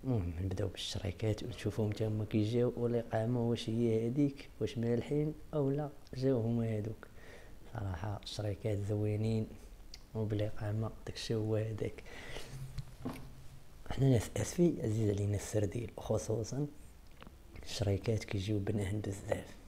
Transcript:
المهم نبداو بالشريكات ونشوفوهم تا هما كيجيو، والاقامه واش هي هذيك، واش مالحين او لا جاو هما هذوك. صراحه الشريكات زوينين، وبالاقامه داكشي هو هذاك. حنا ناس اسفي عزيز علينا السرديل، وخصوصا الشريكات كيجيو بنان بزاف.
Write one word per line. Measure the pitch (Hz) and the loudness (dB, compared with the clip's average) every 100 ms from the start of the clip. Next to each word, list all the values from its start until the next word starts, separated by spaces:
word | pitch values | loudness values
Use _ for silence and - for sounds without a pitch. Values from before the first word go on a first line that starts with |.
المهم | 135 120 87 82 | 2 2 2 0
نبداو | 95 95 101 | -2 0 -2
بالشريكات | - - - 95 - 110 107 | -2 -6 -4 -4 0 0 0
ونشوفوهم | - 101 107 98 107 | -2 -4 -2 0 0
تا | 101 110 | 2 0
هما | 107 104 | 0 2
كيجيو، | 110 104 120 120 - | 2 4 4 2 2
والاقامه | 120 117 113 113 113 123 117 | 2 2 2 2 4 4 4
واش | 117 - | 2 2
هي | 113 120 110 117 | 4 4 4 2
هذيك، | 135 143 139 - - | 4 4 2 -14 -4
واش | 110 - | -2 0
مالحين | 113 120 - 147 151 156 - | 2 2 2 0 0 -2 -4
او | 156 139 | 0 2
لا | 139 147 - - | 2 -2 -6 -10
جاو | 131 131 131 | 0 4 4
هما | 113 117 113 110 | 4 2 2 0
هذوك. | 104 110 - - - - - - - | -2 -6 -10 -14 -14 -16 -14 -14 -8
صراحه | 113 98 90 107 101 | -4 -2 -2 -2 -4
الشريكات | - - 104 98 110 101 | -6 -4 -2 -2 0 -2
زوينين، | 101 104 104 104 110 113 110 - - - - - - 110 | 0 2 2 2 2 2 0 -6 -14 -16 -14 -14 -8 -4
وبالاقامه | 107 104 104 - 104 107 110 - - | 0 2 0 0 0 0 0 -4 -10
داكشي | - - 113 | -8 0 0
هو | 107 110 | 2 2
هذاك. | 110 104 107 - - - - - - - - - - - - - - - - - - - - | 0 -2 -4 -6 -12 -12 -8 -8 -8 -10 -8 -8 -10 -8 -8 -8 -10 -12 -14 -14 -16 -14 -6
حنا | - 135 | 2 6
ناس | 123 - - | 6 4 -2
اسفي | 110 - 175 143 | -2 4 4 4
عزيز | 117 107 110 | 0 2 4
علينا | 98 101 104 | 4 2 2
السرديل، | - 110 101 120 110 - | 2 2 2 0 -4 -8
وخصوصا | - 110 - 110 107 127 147 - - - - - - - - - | 0 0 2 -2 0 0 -2 -4 -16 -16 -18 -16 -16 -16 -16 -12
الشريكات | - - 101 98 - 110 | -8 -2 2 2 4 0
كيجيو | - 107 95 107 | 2 -2 2 2
بنان | 101 104 95 104 | 2 0 0 -2
بزاف. | 101 98 - - - - | -2 -4 0 -2 -2 -14